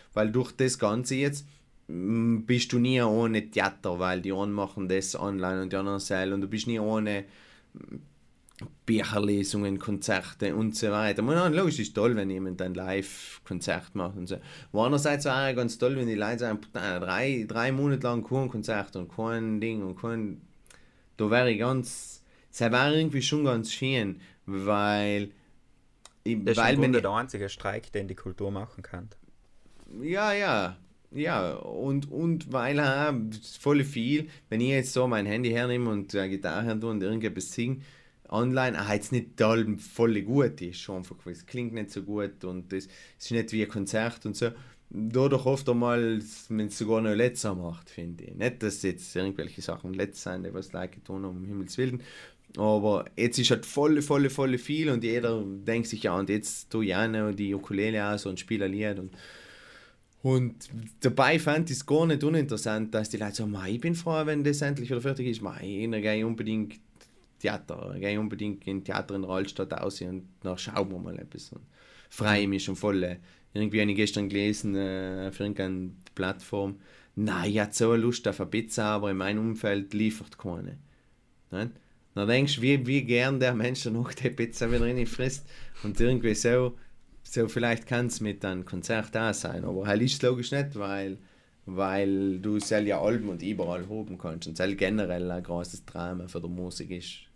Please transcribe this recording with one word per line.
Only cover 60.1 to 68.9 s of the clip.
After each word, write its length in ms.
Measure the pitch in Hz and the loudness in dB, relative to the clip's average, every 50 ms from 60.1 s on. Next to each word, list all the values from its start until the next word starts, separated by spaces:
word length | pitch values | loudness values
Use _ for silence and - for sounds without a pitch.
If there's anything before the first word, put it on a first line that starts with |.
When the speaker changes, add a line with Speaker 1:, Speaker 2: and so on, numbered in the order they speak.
| _ _ | _ _
Speaker 1:
und 480 | - 131 131 127 127 117 - - - - - 113 110 - - - | 2 4 4 4 4 0 -2 -8 -14 -14 -12 -12 -12 -12 -4 0
dabei 380 | - 131 117 - 135 131 165 160 | 2 4 4 6 6 6 6 4
fand 300 | 160 151 147 156 165 165 | 4 4 2 2 2 0
ich 60 | 135 | -2
es 100 | - - | -4 0
gar 200 | - 143 156 170 | 2 4 4 6
nicht 180 | 165 147 - 135 | 4 4 2 2
uninteressant, 680 | 147 165 160 139 - 113 104 - 113 107 107 110 107 110 | 2 2 2 2 0 -2 -2 -2 -2 0 0 -2 0 0
dass 160 | 110 107 107 | -2 -2 -2
die 80 | - 104 | -4 -4
Leute 160 | 110 104 104 | -4 -4 -4
sagen, 140 | - 110 104 | -4 -4 -4
„Ma, 160 | 101 98 95 95 | -4 -4 -4 -2
ich 120 | 107 117 | -2 0
bin 140 | 120 170 170 | 0 0 0
froh, 300 | 170 - 170 160 156 156 | 0 0 0 0 0 0
wenn 180 | 151 151 147 | 0 0 2
das 200 | 143 147 143 143 | 2 2 2 2
endlich 260 | 147 139 143 131 120 117 | 0 0 0 -2 -2 -2
wieder 140 | 131 120 | -2 -2
fertig 240 | 120 139 135 127 127 | 0 0 -2 0 -2
ist, 160 | 123 113 110 | -2 -2 -4
ma, 160 | 104 95 87 - | -4 -8 -8 -8
ich, 220 | - 95 101 98 | -8 -6 -4 -4
ich 80 | 110 117 113 107 | -2 -2 -2 0
gehe 240 | 104 107 107 107 110 | 0 0 2 2 0
unbedingt 540 | 117 113 113 110 107 110 110 107 107 - - - _ - - - - _ _ _ _ _ _ | 0 -2 -2 -2 -2 -2 -2 -2 -4 -6 -12 -20 _ -20 -20 -20 -20 _ _ _ _ _ _
Theater, 520 | - 101 107 - - - 82 90 90 92 95 | -2 -2 -2 -2 -6 -10 -10 -10 -8 -8 -6
ich 60 | 95 | -4
gehe 180 | 95 101 104 104 | -2 -2 0 0
unbedingt 480 | 107 107 107 101 104 104 101 98 - | -2 -2 -4 -4 -4 -4 -6 -6 -6
in 160 | 98 98 95 | -6 -4 -4
Theater 340 | 95 - | -4 -4